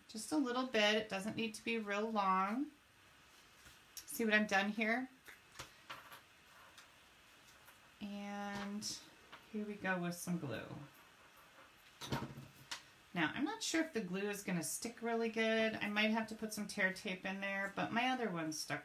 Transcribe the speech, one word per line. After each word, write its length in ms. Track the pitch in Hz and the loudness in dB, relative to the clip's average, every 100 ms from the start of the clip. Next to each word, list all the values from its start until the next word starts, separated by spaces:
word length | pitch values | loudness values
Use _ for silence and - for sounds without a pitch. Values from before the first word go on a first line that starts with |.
| - | -12
just 240 | 220 - | -10 0
a 60 | 302 | 2
little 300 | 247 247 254 | 4 2 2
bit. 280 | 220 208 214 | 6 6 6
It 140 | 214 | 2
doesn't 260 | 190 208 - | -2 -2 -2
need 180 | 226 220 | -2 -2
to 80 | |
be 140 | 233 226 | -2 0
real 320 | 208 202 226 | 0 0 2
long. 580 | 214 190 185 196 240 302 - - - - - - - - - - - - - - | 2 4 6 4 2 -2 -6 -20 -20 -20 -20 -20 -20 -20 -20 -20 -20 -18 -16 -10
See 200 | - 226 | 0 4
what 80 | 214 | 6
I've 120 | 214 | 6
done 220 | 196 202 | 4 4
here? 400 | 214 220 240 262 - - - - - - - - - - - - - - - - - - - - - - - - - - - - - | 2 0 0 -2 -12 -20 -20 -20 -14 -14 -16 -16 -14 -14 -20 -20 -20 -20 -20 -20 -20 -20 -20 -20 -20 -20 -20 -20 -20 -20 -20 -20 -12
And 840 | 202 202 202 202 202 202 202 208 214 - - - - - - | -10 -8 -6 -6 -4 -4 -4 -4 -4 -6 -10 -20 -20 -20 -8
here 140 | 214 208 | -4 -4
we 80 | |
go 240 | 202 190 185 | -2 0 0
with 180 | 175 170 | 0 -4
some 220 | - 175 | -2 -2
glue. 220 | 139 110 - 143 143 - - - - - - - - - - - - - - - - - - - - - - 180 | -2 -4 -6 -10 -12 -18 -20 -20 -20 -20 -20 -20 -20 -20 -20 -14 -4 -2 -4 -10 -16 -18 -12 -12 -14 -20 -8 0
Now, 160 | 156 208 | 0 2
I'm 80 | |
not 200 | 302 440 | -2 -2
sure 180 | - 330 | 0 0
if 120 | 320 | 0
the 80 | 226 | -2
glue 280 | 180 185 208 | -2 -2 -2
is 140 | 202 | -2
gonna 200 | - 175 | -2 -2
stick 380 | 151 - 233 - | 0 -4 -6 -4
really 280 | 233 233 226 | -2 0 0
good. 500 | 220 220 226 220 214 | 2 2 4 4 2
I 60 | 208 | 0
might 240 | 208 220 | 2 4
have 160 | 226 220 | 4 0
to 80 | 220 | -4
put 180 | 214 | -6
some 140 | 214 196 | -6 -6
tear 260 | - 190 | 2 0
tape 320 | 185 208 185 196 | 0 -6 -4 -4
in 160 | 196 | -4
there, 320 | 196 196 196 190 | -2 -2 -2 -2
but 160 | - | 0
my 180 | 226 254 | 2 2
other 200 | 254 220 | 2 0
one 220 | 170 156 | -2 -2
stuck 320 | 147 - 147 | -4 -4 -4